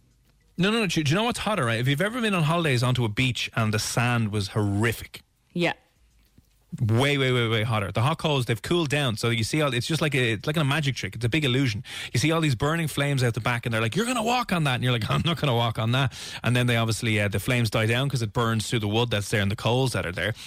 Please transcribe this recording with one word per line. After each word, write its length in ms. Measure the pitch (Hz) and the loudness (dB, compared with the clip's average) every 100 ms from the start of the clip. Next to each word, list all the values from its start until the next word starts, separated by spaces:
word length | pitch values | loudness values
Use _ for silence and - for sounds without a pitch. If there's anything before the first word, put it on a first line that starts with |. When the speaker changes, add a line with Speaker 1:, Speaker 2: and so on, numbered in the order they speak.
| _ _ _ _ _ - | _ _ _ _ _ -2
Speaker 1:
No, 120 | 190 | 0
no, 100 | 233 | 2
no. 60 | 196 | 0
Do, 160 | 165 | 0
do 80 | 147 | 2
you 60 | 180 | 2
know 80 | |
what's 160 | 233 - | 0 -2
hotter, 240 | 208 208 | -2 0
right? 140 | 120 110 | 0 0
If 80 | 127 | 0
you've 120 | 143 | 0
ever 200 | 196 247 | 0 0
been 140 | 226 | 0
on 100 | 185 | 2
holidays 380 | 147 170 160 123 | 2 2 2 2
onto 220 | 123 127 | 2 0
a 40 | 113 | 0
beach 420 | 104 131 117 - | 0 0 -2 -4
and 180 | - 110 | -2 0
the 40 | 104 | 0
sand 540 | - - 120 120 107 | -2 0 0 0 0
was 160 | 107 98 | -2 -2
horrific. 760 | 113 104 101 113 98 - - _ _ _ | -2 0 0 0 -2 -10 -18 _ _ _
Speaker 2:
Yeah. 220 | 180 165 - _ _ _ _ _ _ _ _ - - | -2 -2 -4 _ _ _ _ _ _ _ _ -12 -2
Speaker 1:
Way, 360 | 110 113 139 143 | 2 4 4 2
way, 160 | 131 | 2
way, 160 | 123 113 | 2 2
way 140 | 113 | 0
hotter. 280 | 117 110 98 | 0 -2 -2
The 100 | 113 | 0
hot 160 | 131 160 | 0 0
coals, 280 | 160 143 117 | 0 0 0
they've 140 | 113 | -2
cooled 280 | - 175 151 | 0 0 0
down. 260 | 147 135 101 | 0 0 0
So 140 | 117 | 0
you 140 | 117 | 0
see 180 | 107 151 | 0 0
all, 100 | 147 | 0
it's 140 | 123 120 | 0 -2
just 160 | 156 | -2
like 120 | 156 | 0
a, 180 | 131 120 | 0 0
it's 140 | 107 - | 0 -2
like 100 | 165 | 0
a 60 | |
magic 300 | 139 151 139 123 | 0 0 -2 -4
trick. 180 | 92 | -6
It's 100 | 117 | -4
a 40 | 117 | -2
big 160 | 160 | 0
illusion. 400 | 139 127 135 104 - - - | 2 2 0 -2 -8 -12 -6
You 60 | 120 | 0
see 120 | 151 | 2
all 80 | 165 | 2
these 140 | 156 120 | 2 2
burning 320 | 143 165 156 | 0 0 -2
flames 340 | - 143 139 | -2 0 2
out 100 | 123 | 0
the 60 | 117 | 0
back 240 | 123 117 | -2 -2
and 80 | 120 | -2
they're 80 | 113 | 0
like, 140 | 113 139 | 0 0
"You're 80 | |
gonna 180 | 233 254 | 0 0
walk 300 | 220 247 233 | 0 0 0
on 120 | 180 | 0
that." 100 | 147 | 0
And 80 | 123 | 0
you're 80 | 127 | 0
like, 160 | 120 107 | 0 0
"I'm 140 | 147 | 0
not 160 | 156 170 | 0 0
gonna 140 | 147 | 0
walk 240 | 117 117 113 | 2 0 0
on 140 | 110 | 0
that." 200 | 127 135 - - - | 2 0 -4 -12 -4
And 120 | - | 0
then 120 | 123 120 | 2 4
they 100 | 117 | 2
obviously, 420 | 113 110 117 107 | 2 0 0 2
uh, 80 | 104 | 0
the 100 | 95 | 0
flames 300 | - 123 113 | 0 0 2
die 160 | 117 110 | 2 2
down 240 | 117 139 | 2 0
'cause 100 | 131 | -2
it 120 | 110 | -2
burns 340 | 123 113 110 - | 0 0 0 0
through 120 | 120 | -2
the 80 | 104 | 0
wood 220 | 110 120 | 0 0
that's 200 | 107 98 | -2 0
there 100 | 113 | 0
and 100 | 98 | 0
the 60 | 95 | 0
coals 360 | 110 123 135 | 0 2 0
that 120 | 98 | -2
are 80 | 82 | -4
there. 220 | 87 95 - | -4 -4 -4